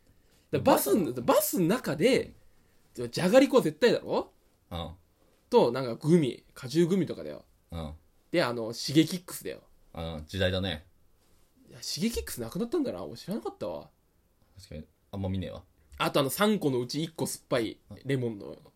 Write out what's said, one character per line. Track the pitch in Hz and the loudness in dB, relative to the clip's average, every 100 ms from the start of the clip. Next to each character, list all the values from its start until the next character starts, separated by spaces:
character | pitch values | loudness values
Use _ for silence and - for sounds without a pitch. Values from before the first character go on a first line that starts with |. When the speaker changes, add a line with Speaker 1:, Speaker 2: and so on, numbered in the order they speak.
| _ _ _ _ _ | _ _ _ _ _
Speaker 1:
だ、 | 143 | 0
バ | 135 302 | 4 4
ス | - 277 | 4 2
ん-、 | |
Speaker 2:
バ | 143 | 2
ナ | 123 | 0
ナ？ | |
Speaker 1:
バ | 117 233 | 2 2
ス | - 277 | 2 2
の | 160 | 2
中 | 151 - 143 | 2 -2 0
で、 | 220 233 - - - _ _ _ _ - 120 | 2 2 -2 -10 -20 _ _ _ _ -10 -8
じ | - | -2
ゃ | 180 | 4
が | 247 | 6
り | 277 | 6
こ | 262 | 4
は | |
絶 | 165 147 | 2 2
対 | 240 | 2
だ | 160 | 2
ろ？ | - 180 - _ _ _ _ | 0 -4 -4 _ _ _ _
Speaker 2:
う | 85 | -10
ん。 | 82 82 _ _ _ _ _ | -10 -12 _ _ _ _ _
Speaker 1:
と、 | 240 143 | 4 4
な | 123 | 2
ん | 131 | -4
か | 113 | -4
グ | 143 175 | 4 4
ミ、 | 139 - _ | 4 -2 _
果 | - 127 | -18 -2
汁 | 151 170 | 2 2
グ | 190 | 2
ミ | 151 | -2
と | - | -6
か | |
だ | 76 | -10
よ。 | 71 - _ _ | -12 -16 _ _
Speaker 2:
う | 82 | -10
ん。 | 76 76 _ _ _ | -10 -12 _ _ _
Speaker 1:
で、 | 170 | 0
あ | 131 | 0
の、 | 120 113 | -2 -6
シ | 120 - | -8 2
ゲ | 147 160 | 4 4
キ | 180 | 0
ッ | - | -8
ク | - | -12
ス | |
だ | - | -10
よ。 | 57 - _ _ | -12 -16 _ _
Speaker 2:
う | - | -10
ん、 | 82 80 78 | -10 -10 -8
時 | 95 | 0
代 | 92 | 0
だ | 95 | 0
ね。 | 95 76 - _ _ _ _ _ _ _ _ | -2 -6 -10 _ _ _ _ _ _ _ _
Speaker 1:
い | |
や、 | 131 | -14
シ | - 139 | -10 -4
ゲ | 214 | -2
キ | 233 | -4
ッ | |
ク | - | -6
ス | - | -8
な | 113 | -8
く | 170 | -6
な | 233 | -4
っ | |
た | 349 | -2
ん | |
だ | 269 | -2
な。 | 90 | -4
俺 | - - | -10 -12
知 | - | -8
ら | 220 | -8
な | |
か | 381 | -8
っ | 392 | -8
た | 92 | -8
わ。 | 78 - _ _ _ _ _ _ - | -8 -12 _ _ _ _ _ _ -20
Speaker 2:
確 | - | -16
か | 78 | -14
に、 | 78 _ _ | -14 _ _
あ | 101 | -6
ん | |
ま | 95 | -4
見 | 95 | -2
ね | 85 | -4
え | |
わ。 | - - _ _ - | -10 -16 _ _ -4
Speaker 1:
あ | 147 | 0
と | 165 | 2
あ | |
の、 | 135 | 0
三 | - 214 214 | 2 2 2
個 | 147 | 2
の | 127 | 0
う | 123 | -2
ち | 139 | -4
一 | 160 | -6
個 | - 131 | -4 -6
酸 | - | -6
っ | _ | _
ぱ | 135 | -2
い | 107 - _ 104 - | -2 -6 _ -12 -4
レ | 135 | -2
モ | 120 | -2
ン | 104 | -6
の | 67 - - | -12 -16 -20